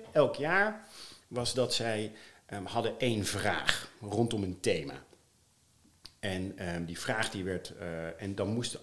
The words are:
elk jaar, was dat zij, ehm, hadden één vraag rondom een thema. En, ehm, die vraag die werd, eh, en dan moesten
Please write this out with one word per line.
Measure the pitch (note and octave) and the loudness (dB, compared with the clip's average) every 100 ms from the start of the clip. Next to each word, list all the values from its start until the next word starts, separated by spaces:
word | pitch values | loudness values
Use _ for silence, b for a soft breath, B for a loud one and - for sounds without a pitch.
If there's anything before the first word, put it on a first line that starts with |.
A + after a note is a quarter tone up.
| - | 2
elk | D#3 C#3 - | 6 6 4
jaar, | D3 F#3 G#3+ G#3+ B B B B B | 2 4 4 2 B B B B B
was | A#2+ A#2+ | -2 0
dat | C3 A#2+ | 2 4
zij, | - A#2 G#2+ G#2+ - b b - | 2 2 0 -2 -6 b b -10
ehm, | G#2 | -8
hadden | F#2 A#2 A2 - | -2 0 0 2
één | B2+ A2 | 2 2
vraag | F#2 G2+ F#2+ E2 C2+ - - - | 2 0 0 2 2 0 -2 -12
rondom | G#2 G#2 A#2 A2 | -2 2 2 2
een | F#2+ F2+ | -2 0
thema. | A2+ E2+ C#2 C2 - - _ _ _ _ _ _ _ _ - - | 2 2 0 -8 -14 -20 _ _ _ _ _ _ _ _ -20 -8
En, | G#2 F#2 F#2+ - | -4 -2 -4 -6
ehm, | F2+ E2+ | -4 -4
die | E2+ F2 | -4 -4
vraag | - A2+ A2 | -2 0 0
die | G2+ | -2
werd, | F#2 F2+ - - | -2 -2 -4 -10
eh, | F2 E2 E2 - | -8 -6 -6 -6
en | G2 | -4
dan | G2 G2 | -2 0
moesten | A2+ A#2+ - | 0 -2 -4